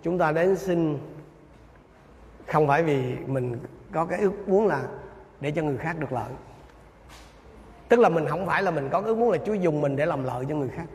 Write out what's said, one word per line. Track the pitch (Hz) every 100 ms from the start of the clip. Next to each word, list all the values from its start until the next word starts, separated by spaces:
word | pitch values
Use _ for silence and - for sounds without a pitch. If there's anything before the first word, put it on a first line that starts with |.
chúng | 165 175
ta | 160
đến | 156 185 190
xin | 185 170 160 143 - - - - - - - - - - - - - - -
không | 156 151
phải | 143
vì | 170 139 127 123 -
mình | 135 123 120 - - -
có | 160 170
cái | 180
ước | 202 196 -
muốn | 190 214
là | 143 131 - - - - -
để | 139
cho | 156
người | 151 127
khác | 160 170
được | 139
lợi. | 123 107 135 - - - - - - - - - - - - - - -
Tức | 240
là | 208
mình | 165 147
không | 160 185
phải | 160
là | 196
mình | 156 135
có | 165
cái | 208
ước | 226
muốn | 240
là | 175 196
Chúa |
dùng | 214 175 151
mình | 143 135
để | 160
làm | 143
lợi | 131 123 135
cho | 151
người | 131 156
khác. | 165